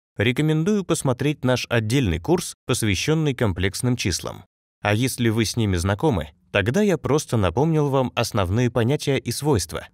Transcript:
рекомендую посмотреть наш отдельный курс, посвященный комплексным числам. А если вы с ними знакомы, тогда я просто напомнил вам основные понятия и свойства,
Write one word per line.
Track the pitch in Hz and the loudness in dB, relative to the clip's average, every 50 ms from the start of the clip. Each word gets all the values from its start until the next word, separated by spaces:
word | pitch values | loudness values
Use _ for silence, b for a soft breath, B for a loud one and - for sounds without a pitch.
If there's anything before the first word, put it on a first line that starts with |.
| _ _ _ | _ _ _
рекомендую | - - 120 127 - 151 156 156 156 160 196 214 208 185 | 0 0 0 2 2 0 0 0 0 0 0 0 -2 0
посмотреть | - 170 - - 139 123 - 131 147 151 - - | -2 -4 -2 0 -2 -2 0 0 -2 -2 -2 0
наш | 127 127 117 - - | 0 0 0 0 -2
отдельный | - 117 110 107 117 143 135 98 80 78 | -2 -2 0 0 0 0 2 2 0 -2
курс, | 80 - 165 180 - - - _ _ | 0 0 0 0 0 -6 -12 _ _
посвященный | - 131 - 117 107 98 87 - - 156 160 156 147 131 | -4 -2 0 0 0 0 0 0 0 0 2 2 0 0
комплексным | - 123 107 87 - 90 98 - - - 123 123 | 0 0 -2 0 0 -2 -4 -4 -2 -2 -2 -2
числам. | 120 - 107 82 - - 60 55 50 - _ _ _ _ _ _ _ - | 0 -2 -2 -2 -2 -6 -8 -12 -12 -18 _ _ _ _ _ _ _ 0
А | 104 104 | 0 2
если | 107 127 127 - - 123 113 | 2 0 -2 -2 0 0 2
вы | 107 113 113 | 2 2 0
с | 98 - | 0 0
ними | - 113 101 95 | 0 0 0 0
знакомы, | 87 82 98 101 104 - 160 127 87 71 - - _ _ _ - | 0 0 0 -2 0 0 0 0 0 -4 -6 -12 _ _ _ 0
тогда | 202 196 98 131 196 214 | 0 2 2 2 2 2
я | 202 175 151 | 2 2 0
просто | - - 131 156 - - - | 0 0 0 0 0 0 0
напомнил | 117 101 87 82 120 143 165 160 151 147 143 | 0 2 2 2 2 0 2 2 2 0 2
вам | 131 139 131 120 - | 2 0 0 0 -2
основные | - 117 - - 107 95 85 95 117 127 120 | -2 -4 -2 0 -2 0 0 0 0 0 0
понятия | - 131 113 117 143 151 - - 135 120 | 0 0 0 0 0 0 0 -2 -2 -2
и | - - 117 | -2 -4 -6
свойства, | - 135 151 143 101 85 - - 64 - - | -4 0 0 0 0 0 -2 -8 -10 -10 -12